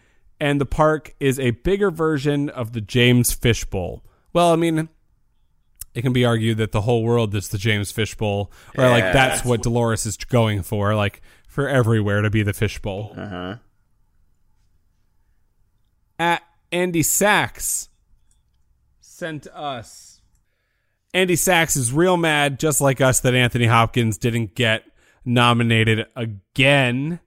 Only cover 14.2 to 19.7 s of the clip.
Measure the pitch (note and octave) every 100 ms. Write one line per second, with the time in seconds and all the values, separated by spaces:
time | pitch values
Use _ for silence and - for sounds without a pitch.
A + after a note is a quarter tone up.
14.2 | _ _ _ _ _ _ _ _ _ _
15.2 | _ _ _ _ _ _ _ _ _ -
16.2 | E3+ E3+ - _ _ F3 F3+ E3 C#3+ -
17.2 | G3+ F#3+ C3 - - - - _ _ _
18.2 | _ _ _ _ _ _ _ _ _ -
19.2 | E3+ D3+ - F3 D3+